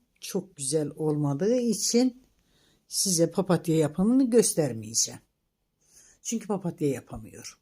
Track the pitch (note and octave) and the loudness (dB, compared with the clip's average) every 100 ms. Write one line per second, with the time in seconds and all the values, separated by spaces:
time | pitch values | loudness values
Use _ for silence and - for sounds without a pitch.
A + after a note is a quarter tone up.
0 | _ _ - G3 F#3 - C3+ D#3 D3 - | _ _ -8 -8 -8 -8 -4 -2 -2 -4
1 | D#3 D3 C#3+ C#3 G3 B3 A#3+ G3 - A#3 | -2 0 0 0 0 2 2 0 0 2
2 | B3+ - _ _ _ _ _ _ _ - | 2 -2 _ _ _ _ _ _ _ -4
3 | G3 E3 E3 E3 F3+ E3 - D#3+ D3+ D#3 | 0 2 2 2 2 0 2 2 2 2
4 | G3+ B3+ C4 A#3 G3+ - D3 A2 G#2+ A2+ | 2 4 4 4 4 2 -2 -2 -6 -2
5 | - - _ _ _ _ _ _ _ _ | -2 -6 _ _ _ _ _ _ _ _
6 | - _ - A3+ - G3 F3 D3 D3 B2 | -20 _ -8 -6 -4 -4 -4 -2 -2 -2
7 | - B2 G#2+ - - - | -6 -14 -14 -18 -18 -20